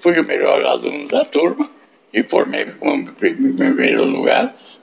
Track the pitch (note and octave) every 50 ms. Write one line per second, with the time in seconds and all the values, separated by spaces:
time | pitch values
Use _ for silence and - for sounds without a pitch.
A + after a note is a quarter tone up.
0 | - F3 E3+ E3 - - C#3+ - C#3+ C#3+ C3+ C3+ - C3 B2+ A#2+ A#2 - - D3
1 | C#3+ C#3+ - C#4 D4+ - - D3 E3 F3 - D4 D4 - - - - _ _ _
2 | _ _ - A2 - - D#3+ - C#3+ - C#3+ D3+ D#3 - - - - D3+ C#3+ C3+
3 | - - - - - - - C4+ C4+ C3+ - - - - - - - - - A1+
4 | - - - - - G1+ - - B3 C4+ - - - - - -